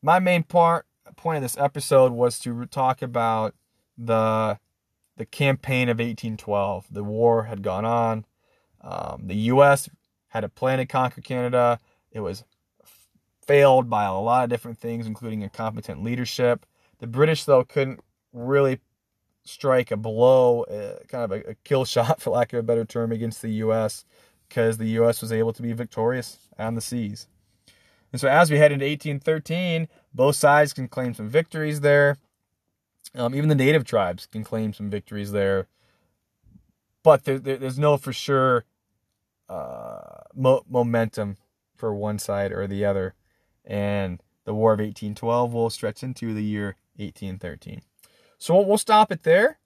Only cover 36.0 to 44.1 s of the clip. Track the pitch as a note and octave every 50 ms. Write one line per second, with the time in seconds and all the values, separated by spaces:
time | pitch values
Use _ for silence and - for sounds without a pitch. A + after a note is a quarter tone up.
36 | _ _ _ _ _ _ _ _ _ _ _ - _ _ _ _ _ _ _ _
37 | _ D#3+ D3 C#3 _ - C3+ C3+ C3 C#3 C3+ B2+ C3+ C3 B2+ C3 D3 D3 D3 C#3
38 | - C3+ B2 - - - C#3 C3+ C3 C3 B2+ A#2+ - _ _ _ _ _ _ _
39 | _ _ _ _ _ _ _ _ _ _ F#2 E2+ C#2+ B1 B1+ A#1 A1 A#1 A1 G1+
40 | G1+ G1+ G1+ G1+ G1+ - _ - C3 B2+ C3 B2+ - _ B2+ B2 A#2+ A#2+ A#2 A#2
41 | A2+ A2 - - G#2+ G2+ G2+ _ _ _ _ _ _ _ _ _ - A2+ G#2 G2+
42 | G#2 G#2+ G#2+ G2+ - - G2+ G2+ G2+ G2 - - G2 F#2+ G2 G2 G#2 G2+ G2 G2
43 | F#2 F#2+ - _ _ _ _ _ _ _ _ _ _ - G2 G#2 G2+ G2+ G2+ G2+
44 | G2 F#2